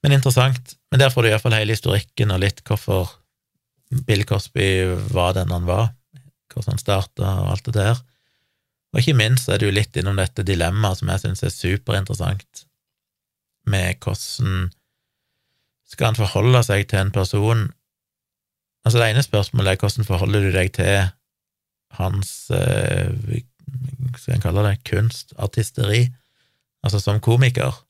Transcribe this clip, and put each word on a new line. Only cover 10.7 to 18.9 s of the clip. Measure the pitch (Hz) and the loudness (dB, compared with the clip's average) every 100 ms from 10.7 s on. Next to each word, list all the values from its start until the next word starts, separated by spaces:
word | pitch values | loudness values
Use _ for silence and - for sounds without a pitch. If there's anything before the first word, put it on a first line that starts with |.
| 98 104 92 | 0 0 -2
som | 92 | -2
jeg | 92 | -2
synes | 104 95 | -4 -4
er | 85 | -6
superinteressant, | - 90 98 - 104 95 95 87 98 - - _ _ _ _ _ _ _ _ _ _ - | -4 -4 -4 -2 -2 -2 -4 -4 -4 -10 -20 _ _ _ _ _ _ _ _ _ _ -2
med | 98 90 90 | 0 0 -4
hvordan | - 98 - - 110 92 90 - _ _ _ _ _ _ _ _ _ _ _ | -4 -6 -8 -4 -2 -2 -4 -8 _ _ _ _ _ _ _ _ _ _ _
skal | - 117 | -2 -2
han | 110 | 0
forholde | 101 104 110 127 113 | 0 2 4 4 4
seg | 101 98 | 0 0
til | 98 | 0
en | 95 | 0
person, | 101 92 104 104 113 101 - _ _ _ _ _ _ _ _ _ _ | 0 0 0 0 0 -2 -8 _ _ _ _ _ _ _ _ _ _
altså | 117 | 0